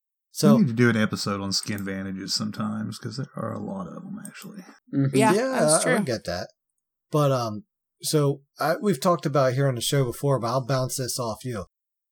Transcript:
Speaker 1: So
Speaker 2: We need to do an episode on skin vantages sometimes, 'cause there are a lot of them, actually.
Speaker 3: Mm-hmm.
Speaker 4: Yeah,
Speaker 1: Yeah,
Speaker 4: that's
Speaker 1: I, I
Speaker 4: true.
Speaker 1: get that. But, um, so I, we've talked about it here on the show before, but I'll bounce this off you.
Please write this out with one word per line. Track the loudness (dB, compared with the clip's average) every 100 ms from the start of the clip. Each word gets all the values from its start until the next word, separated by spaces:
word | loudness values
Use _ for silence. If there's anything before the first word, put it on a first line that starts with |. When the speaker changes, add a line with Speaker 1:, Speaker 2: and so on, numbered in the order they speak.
| _ _ _
Speaker 1:
So | 4 6 8
Speaker 2:
We |
need | 6
to |
do | 4 4
an | 4
episode | 2 -2 -4 -4
on | -2
skin | -4 -4 -6
vantages | -6 -6 -8 -8 -6 -4
sometimes, | -4 -4 -4 -4 -8 -8
'cause | -10 -8
there | -8 -8
are | -8
a | -6
lot | -8 -8 -10
of | -12
them, | -12 -14
actually. | -14 -18 -18 -18 -20 -20 _
Speaker 3:
Mm-hmm. | 0 2 4
Speaker 4:
Yeah, | 4
Speaker 1:
Yeah, | 4 0
Speaker 4:
that's | 2 4 4 2
Speaker 1:
I, |
I | 0
Speaker 4:
true. | 0
Speaker 1:
get | -4 -6
that. | -8 -8 _ _ _ _ _ _
But, | 2 2
um, | 2 -2 -6 -12 _ _ _
so | -2 2 2 0 _ -2
I, | -2 0
we've | 0 2
talked | 2 0 0
about | 2 2
it | 2
here | 0
on |
the | 0
show | 0 0 0
before, | -2 0 0
but | 0
I'll | -2 0
bounce | -2 -2 -4
this | -4 -4
off | -6 -6
you. | -8 -8 -10 _ _ _ _